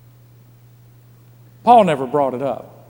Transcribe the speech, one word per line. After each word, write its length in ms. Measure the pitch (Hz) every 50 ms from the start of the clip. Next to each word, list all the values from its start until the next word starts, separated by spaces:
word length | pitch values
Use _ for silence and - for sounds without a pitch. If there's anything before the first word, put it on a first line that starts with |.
| - - - - - - - - - - - - - - - - - - - - - - - - - - - - - - - - -
Paul 200 | 214 247 233 208
never 240 | 175 151 131 135
brought 260 | 123 131 147 139 131 123
it 80 | 123
up. 460 | 139 131 113 - - - - - -